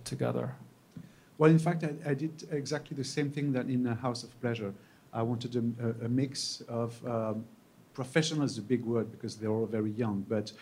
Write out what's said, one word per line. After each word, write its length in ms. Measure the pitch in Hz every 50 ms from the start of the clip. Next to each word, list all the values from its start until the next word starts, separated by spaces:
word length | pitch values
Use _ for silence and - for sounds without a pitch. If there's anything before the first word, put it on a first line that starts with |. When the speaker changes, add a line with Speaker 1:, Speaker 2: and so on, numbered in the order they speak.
| -
Speaker 1:
together? 500 | - 127 131 127 120 117 120 120 - - - - - - - - - - - - - - - - - - -
Speaker 2:
Well, 120 | 151 156
in 80 | 165 160
fact, 240 | 160 175 170 165 160
I, 280 | 151 143 - - 147
I 40 | 139
did 320 | 131 151 160 156 - - - 160
exactly 440 | 147 135 - 151 143 143 - 156
the 80 | 139 127
same 260 | - - 151 147 139
thing 220 | 139 147 143 143 131
that 140 | 127 123
in 180 | 127 131 123 123
A 100 | 123 117
House 260 | 117 131 131 120 113 -
of 180 | - - -
Pleasure. 320 | - 120 117 110 110 98 98 - - - - - - - -
I 100 | 113 117
wanted 340 | 117 120 113 120 120 120
a, 300 | 123 113 117 113 117 120
a, 200 | 113 113 113 117
a 20 | 117
mix 520 | 123 131 139 131 - - - - - - - -
of, 360 | 120 117 117 117 117 - -
um, 380 | 123 120 113 110 110 107 110 117 - - - - - - - - - -
professional 500 | - 131 131 - 165 156 160 160 151 143
is 140 | 123 - 113
a 40 | 101
big 220 | 110 127 117 -
word 260 | 113 120 117 107 107
because 260 | 113 - - 113 -
they're 140 | 104 110 107
all 160 | 107 110 113
very 240 | 101 110 110 107 110 107
young, 320 | 110 123 110 101 98 98 -
but, 240 | 113 107 107 110 - -